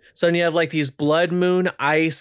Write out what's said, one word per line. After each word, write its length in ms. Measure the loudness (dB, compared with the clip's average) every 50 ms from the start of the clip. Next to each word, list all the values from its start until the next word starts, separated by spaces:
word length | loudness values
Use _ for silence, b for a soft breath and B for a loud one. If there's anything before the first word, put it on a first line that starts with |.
| b b b
So 120 | -2 0
then 100 | 0 2
you 60 | 2 0
have, 100 | 0 0
like, 160 | 0 -2 0
these 200 | -2 -2 -4 -4
blood 420 | -4 -4 -2 0 2 2 0 0 0
moon 360 | 0 0 2 2 0 0 -2 -4 -4
ice 420 | -2 0 0 0 0 0 -2 -2